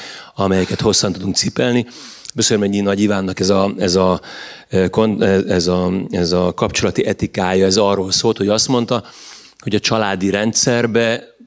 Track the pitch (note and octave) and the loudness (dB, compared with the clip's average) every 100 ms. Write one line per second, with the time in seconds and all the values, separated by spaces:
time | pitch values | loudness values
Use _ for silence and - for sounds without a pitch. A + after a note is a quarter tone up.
0 | - - - - G2 F#2+ F2+ F#2 A2 F#2+ | -12 -18 -12 -2 0 2 0 0 0 2
1 | G#2 F#2 G2 - - - B2 B2 A#2 - | 0 -4 -4 -2 -4 -2 0 0 -2 -10
2 | - - - - A2 A2 G2+ G2+ G2 G2 | -20 -20 -12 -2 0 2 0 0 0 2
3 | G#2 G2+ F#2+ F2+ F#2+ G2 G2 - G2 F#2 | 2 0 -2 -2 2 2 2 0 0 2
4 | F#2 F2+ - - - - - F#2+ F#2 - | 2 0 -4 -18 -18 -20 -4 0 2 2
5 | A2 G2+ G2+ F#2+ F#2+ F#2 F2 F2+ F2+ F#2+ | 2 2 2 2 2 0 0 0 0 -2
6 | - F2+ E2+ F2+ F2+ - G#2+ - G#2 - | -2 -2 0 0 0 0 -2 0 -2 0
7 | A2+ G2+ G#2+ - F#2 F#2+ F#2+ F#2+ G2+ G2 | -2 -2 -4 -2 0 2 2 2 2 0
8 | F#2+ - A2+ A2 G2 G#2+ B2+ B2 A#2 A#2+ | -2 0 0 0 0 0 0 0 0 -4
9 | - - - - - _ - G#2 - A2 | -6 -18 -20 -20 -20 _ -4 -2 0 -2
10 | G#2 G2 F#2+ G2 A2 - - A#2+ A#2 A2+ | 0 0 0 0 0 0 2 2 2 2
11 | A#2 A#2 - - | 2 -2 -6 -20